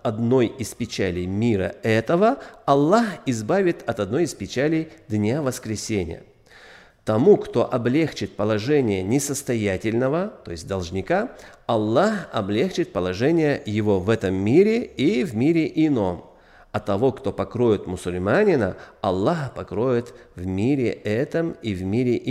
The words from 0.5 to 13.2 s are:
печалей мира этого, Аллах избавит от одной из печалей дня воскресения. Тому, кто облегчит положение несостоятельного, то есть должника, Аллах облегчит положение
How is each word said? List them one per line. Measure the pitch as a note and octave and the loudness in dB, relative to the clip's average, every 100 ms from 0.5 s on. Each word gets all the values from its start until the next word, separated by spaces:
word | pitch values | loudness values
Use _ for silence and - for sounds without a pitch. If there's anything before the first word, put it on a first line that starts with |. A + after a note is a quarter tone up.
| - G#2+ | -2 -10
печалей | - A#2 - F#2 F2+ F2+ | -8 -6 -4 -2 -2 -4
мира | G2+ A#2 G2 F2+ - | 0 2 2 -2 -2
этого, | A2+ C#3 - F3 A3 C#4 - - | 0 0 2 2 2 0 -8 -6
Аллах | - C#3 D3+ A3 A3 E3 - | 0 2 4 2 2 -4 -4
избавит | A2+ G#2+ F#3+ F3+ E3+ - | -4 0 0 0 -2 -4
от | G#2+ | -4
одной | G2 C#3 | -2 -2
из | D#3+ | -2
печалей | - G2 B2 D3 D#3+ D#3+ - - | -4 -6 -2 0 0 -4 -10 -4
дня | G#2+ G#2 D3 | 0 0 0
воскресения. | C3 A#2+ - G#2 - G#2 E2 - - _ _ - - - - _ | -2 -4 -6 -6 -4 -2 -4 -8 -16 _ _ -20 -20 -20 -20 _
Тому, | - A2 G#3 G3 | -2 4 8 6
кто | - A#2+ - | 4 -2 0
облегчит | B2+ A#2 D3 D#3+ - G2+ - | 0 0 0 0 -4 -8 -2
положение | G#2 G#2+ A#2+ D3+ A2+ F#2+ | 0 0 2 2 2 0
несостоятельного, | F#2+ C#3 C#3 - - A#2 G2+ F#2 A2 A#2 C3 D#3+ G#3 - | 0 0 -2 -6 -4 -2 0 -2 -2 0 0 -2 -4 -8
то | - | -14
есть | E2 D2 | -12 -6
должника, | F#2+ E2+ F#2+ - F#3 B3 - - - - | -6 -4 -4 -2 -2 -2 -10 -20 -10 -2
Аллах | A2+ G#2+ B2 G#3+ G3+ D#3+ | 0 2 2 2 0 -6
облегчит | A#2+ G2 G#2+ F#3 F#3 E3 | -4 -2 0 0 -2 -4
положение | F2+ F2+ F#2 | -2 -2 0